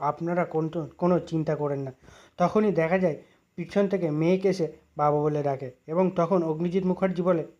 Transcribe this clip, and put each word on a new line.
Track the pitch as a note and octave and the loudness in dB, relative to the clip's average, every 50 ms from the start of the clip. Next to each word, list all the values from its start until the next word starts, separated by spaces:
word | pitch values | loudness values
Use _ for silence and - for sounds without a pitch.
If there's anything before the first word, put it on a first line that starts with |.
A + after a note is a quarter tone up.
আপনারা | C3+ C#3+ D3 - E3 E3+ F3 F3+ E3 | -2 -4 -4 -2 -4 -2 -2 -2 -2
কোন-, | - - D#3 D#3+ D#3+ D#3+ E3+ D3+ C3+ - - | -2 -2 -2 -2 -2 -4 -6 -8 -8 -6 -2
কোনো | F3 F3 F3+ E3 | 2 2 2 2
চিন্তা | E3 - D#3+ D#3+ D#3 D#3+ D3+ | 0 -2 -4 -2 -2 -2 -2
করেন | C#3+ D3 C#3+ C#3+ C#3 | -2 -2 -4 -4 -4
না।" | C3+ C3+ B2+ - _ - - - - - _ - | -6 -8 -10 -14 _ -20 -20 -20 -20 -20 _ -2
তখনই | F3+ E3+ - G#3+ G#3+ G#3 | 0 2 2 2 2 2
দেখা | F3 E3 D#3+ D#3+ F3+ F#3+ | 2 0 0 2 2 2
যায় | F#3 E3+ C#3+ - - - _ _ _ _ _ - | 2 0 -2 -4 -8 -18 _ _ _ _ _ -12
পিছন | E3+ - - G3+ G3+ F#3+ | -10 -4 0 0 2 2
থেকে | G3+ F#3 E3+ D#3 | 0 0 0 0
মেঘ | D3 D3+ D#3+ E3+ F#3 F#3 F#3+ | 0 2 2 2 2 2 2
এসে | G3 F#3 F#3+ E3 D3 - - _ _ _ D3+ | 0 0 0 -2 -4 -6 -10 _ _ _ 0
"বাবা" | D3 D3 D3 D3 | 2 2 2 2
বলে | D3 D3+ D3+ D3 C#3 | 2 0 0 0 0
ডাকে | C#3+ C3+ B2+ C#3 B2 - _ _ D3 | -2 -2 -4 -6 -10 -14 _ _ -4
এবং | D#3+ F3+ F#3+ F3+ F#3 | 0 2 2 2 2
তখন | F3 E3+ E3 G3 F3+ E3 | 0 2 2 2 2 2
অগ্নিজিৎ | D#3+ D#3 D#3 F3 F3 E3+ F#3+ F#3 | 0 -2 -2 -2 -2 0 0 0
মুখার্জি | F#3 F3+ - F#3+ F#3+ F3 F3 | 0 0 0 0 -2 -2 0
বলে | E3+ F#3 F3 E3 D3 - - | 0 0 0 0 -2 -6 -12